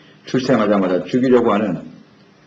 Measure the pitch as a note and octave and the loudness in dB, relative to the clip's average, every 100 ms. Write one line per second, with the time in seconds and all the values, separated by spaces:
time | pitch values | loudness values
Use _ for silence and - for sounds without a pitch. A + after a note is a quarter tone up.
0 | - - - B2+ C3 A#2+ G#2 G2+ F#2 F2+ | -20 -20 -6 -2 0 0 2 0 0 -2
1 | - B2+ C3 B2 A2 G2+ G#2 E2 - - | -2 -2 2 4 2 0 -2 -6 -10 -20
2 | - - - _ | -20 -20 -20 _